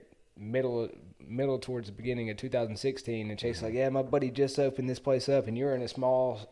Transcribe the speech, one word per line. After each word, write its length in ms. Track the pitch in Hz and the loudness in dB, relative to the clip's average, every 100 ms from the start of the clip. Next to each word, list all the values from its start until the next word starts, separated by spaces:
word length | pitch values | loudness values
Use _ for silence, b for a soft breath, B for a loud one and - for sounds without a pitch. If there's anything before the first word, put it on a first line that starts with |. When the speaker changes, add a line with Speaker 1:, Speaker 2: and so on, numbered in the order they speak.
| - _ _ - | -10 _ _ -14
Speaker 1:
middle, 520 | 104 127 131 120 113 - 90 - | -4 0 0 0 -4 -6 -20 -20
middle 380 | 69 117 139 131 | -8 -2 0 0
towards 260 | 131 123 104 | -2 -6 -6
the 60 | |
beginning 360 | 101 117 120 113 | -8 -4 -2 -4
of 80 | 104 | -6
two 100 | 131 | -2
thousand 280 | 123 113 107 | 0 -2 0
sixteen, 540 | 135 - - 113 107 | -2 -2 -4 -4 -4
and 80 | 104 | -2
Chase 200 | 120 120 | -4 -2
Speaker 2:
Mm-hmm. 80 | 113 | -2
Speaker 1:
like, 80 | |
"Yeah, 140 | 120 135 | 2 2
my 120 | 135 | 2
buddy 300 | 127 143 131 | 2 2 2
just 260 | 120 139 147 | 2 2 4
opened 300 | 135 135 127 | 2 2 -2
this 80 | 127 | -2
place 300 | - 131 135 | 2 2 4
up, 180 | 139 110 | 2 2
and 100 | 113 | 0
you're 200 | 139 131 | 0 0
in 60 | |
a 60 | 120 | -2
small, 500 | - 127 127 127 107 107 | 0 2 4 4 0 -8